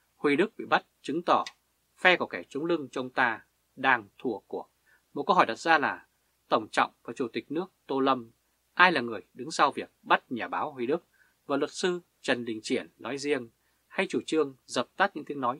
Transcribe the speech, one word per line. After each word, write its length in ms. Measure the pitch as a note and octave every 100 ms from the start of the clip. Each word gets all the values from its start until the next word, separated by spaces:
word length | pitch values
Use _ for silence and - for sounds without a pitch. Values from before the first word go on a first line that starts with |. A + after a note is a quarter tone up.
| _ _
Huy 200 | D3 C#3+
Đức 220 | G#3+ -
bị 80 | A#2
bắt 200 | D#3+ - _
chứng 200 | - D3+ F3
tỏ 180 | B2 - - _ _ _ _
phe 200 | F#3 E3+
của 100 | A#2
kẻ 160 | G2 F2
chống 160 | C#3 E3
lưng 220 | E3+ C3
cho 100 | C#3
ông 80 | B2+
ta 320 | - B2 G#2+ - _ _ -
đang 320 | C3+ B2 G2+ _
thua 220 | B2+ G2
cuộc. 300 | - F2+ - _ _ _ _
Một 100 | C#3
câu 120 | C#3+ F3+
hỏi 100 | C#3+
đặt 140 | A2+
ra 180 | E3+ D#3+
là 280 | B2 F#2 - _ _ _ -
Tổng 180 | B2+ G#2+
Trọng 200 | - B2+ _
và 100 | -
Chủ 140 | A#2+ A#2+
tịch 240 | A#2+ -
nước 200 | D3+ F#3 _ -
Tô 120 | C3+
Lâm, 320 | C3+ C3 A2+ _ _ _ _
ai 180 | - F3+
là 100 | D3+
người 200 | A#2+ G#2 -
đứng 180 | A#2+ C3
sau 200 | E3 D3
việc 200 | A#2 F#2 _
bắt 300 | - F3+ -
nhà 160 | A#2+ F2+
báo 240 | F2+ C3+
Huy 140 | C3+ A#2
Đức 180 | E3+ - _ _ _ -
và 120 | C#3
luật 140 | C#3+
sư 300 | - F#3 F3 - _
Trần 240 | - B2 A#2
Đình 140 | A2
Triển 260 | - B2 E2 -
nói 200 | A2+ C#3
riêng, 320 | C#3+ C#3 A#2 _ _ _ _
hay 200 | - G3
chủ 140 | - -
trương 300 | D#3 C#3 C3 -
dập 240 | C3+ B2 -
tắt 180 | G3 D#3
những 100 | C#3
tiếng 160 | C#3+
nói 180 | B2 C3+